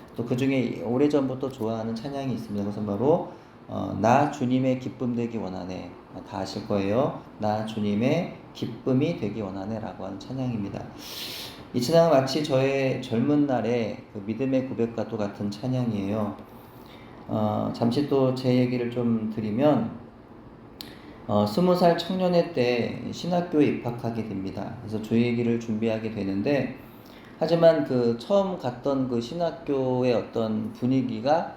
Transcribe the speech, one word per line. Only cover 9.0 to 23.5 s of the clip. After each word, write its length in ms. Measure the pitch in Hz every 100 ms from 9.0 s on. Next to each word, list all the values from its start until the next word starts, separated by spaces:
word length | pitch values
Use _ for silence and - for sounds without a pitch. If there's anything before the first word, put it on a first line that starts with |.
| 156 -
되기 200 | 104 110
원하네"라고 640 | 98 95 98 110 95 95
하는 160 | 95 98
찬양입니다. 640 | - 131 127 113 98 - - - - - - - - - - 123
이 40 |
찬양은 300 | 123 165 165
마치 340 | 135 131 160
저의 600 | 151 131 135 135 131 117
젊은 420 | - 117 143 147 143
날의 580 | 123 110 120 107 101 -
그 100 | 107 98
믿음의 420 | 110 131 131 127
고백과 400 | 107 117 113 107
또 60 | 110
같은 360 | 101 - 104
찬양이에요. 840 | 101 127 127 120 104 98 110 104 - - - - - - - - - -
어, 440 | 110 107 107 110
잠시 380 | - 117 135 147
또 240 | 139 131
제 220 | 127 131 123
얘기를 340 | 123 123 120
좀 420 | 120 120 113 107
드리면, 680 | - 107 107 147 127 76 - - - - - - - - - - - - - -
어, 200 | 104 104
스무 260 | - 180
살 240 | 180 175 165
청년회 540 | - 185 180 175 165
때 500 | 131 123 120 110 - -
신학교에 540 | - 170 175 175